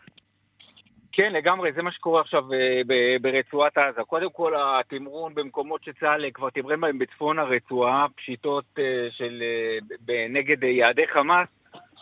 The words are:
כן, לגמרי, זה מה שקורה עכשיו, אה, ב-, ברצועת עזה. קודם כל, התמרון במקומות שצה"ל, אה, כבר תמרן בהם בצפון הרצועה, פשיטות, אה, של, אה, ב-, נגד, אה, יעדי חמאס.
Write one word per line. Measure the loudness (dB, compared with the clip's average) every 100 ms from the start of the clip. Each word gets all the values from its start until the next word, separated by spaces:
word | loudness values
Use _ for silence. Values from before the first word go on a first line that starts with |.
| -20 _ _ _ _ _ -20 _ _ _ -8
כן, | 0 2
לגמרי, | 2 2 2 0
זה | -2
מה | -6
שקורה | -4 0 2
עכשיו, | 2 0 0
אה, | 0 2 2 2
ב-, | 4 4 2
ברצועת | 2 0 -2 0 2 2
עזה. | 0 0
קודם | -4 -2 -4
כל, | -2 -2 0
התמרון | 0 0 -2 -8 -12 -12 -10 -8
במקומות | -6 -6 -6 -8
שצה"ל, | -10 -4 -2 0 -2
אה, |
כבר | -6 -6
תמרן | -6 -4 -2
בהם | -2 -2
בצפון | -4 -2 -2 0
הרצועה, | 0 -2 -2 0 2 2 0 -4
פשיטות, | -14 -8 -4 -4 -6 -4
אה, | -2 -2 -4
של, | -6 -8 -6
אה, | -4 -4 -4 -6 -8 -14 -4
ב-, | -2 0
נגד, | -2 2 2
אה, | 2
יעדי | 6 4 4 2
חמאס. | 2 4 2 2 _ _ -20 -20 _